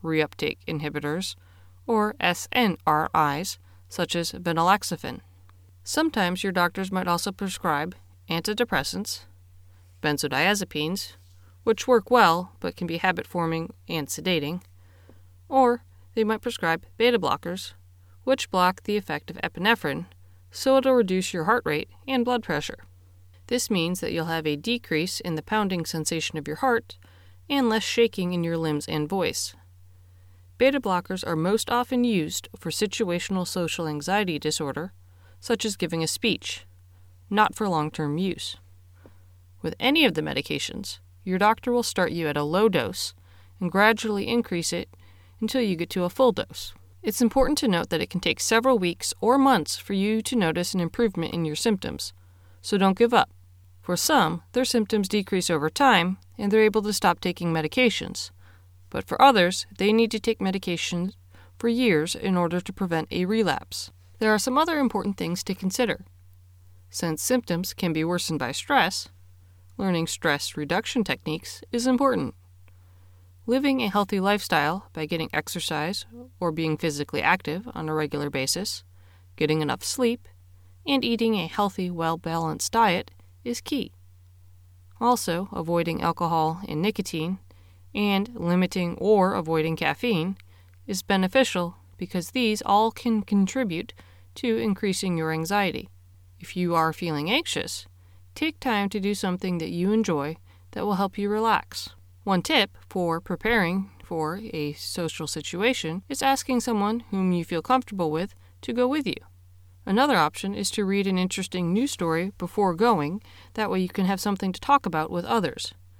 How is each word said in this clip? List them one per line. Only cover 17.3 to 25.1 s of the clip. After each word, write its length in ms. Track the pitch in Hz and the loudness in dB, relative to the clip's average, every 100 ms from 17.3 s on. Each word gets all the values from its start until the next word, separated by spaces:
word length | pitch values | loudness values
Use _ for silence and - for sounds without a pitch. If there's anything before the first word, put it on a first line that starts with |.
| - 170 190 - - - - - - | -2 -4 -8 -10 -16 -20 -20 -20 -6
which 280 | 254 262 - | 0 0 0
block 320 | 185 180 185 | 2 2 2
the 140 | - 208 | -2 -4
effect 340 | - 147 - | -2 -6 -8
of 60 | 170 | -8
epinephrine, 680 | 165 - 202 233 147 147 180 - - - - | -8 0 2 2 0 -4 -8 -16 -20 -20 -16
so 260 | - 262 269 | -2 4 4
it'll 160 | 262 | 6
reduce 400 | 247 190 185 185 | 4 4 0 -2
your 120 | 175 160 | -2 2
heart 180 | - 156 | 2 0
rate 240 | 147 - - - | -2 -4 -12 -4
and 160 | 254 | 0
blood 200 | 240 240 | 0 -2
pressure. 420 | - 147 - - - - - - - - - | -2 -4 -4 -10 -18 -20 -20 -20 -20 -18 -4
This 220 | 247 - | -2 0
means 280 | 190 165 180 | 0 0 -2
that 120 | - | -4
you'll 140 | 165 165 | -4 -2
have 200 | 165 156 | -2 -2
a 100 | 147 | -2
decrease 640 | 226 240 - 156 180 | -2 -4 -2 -2 -2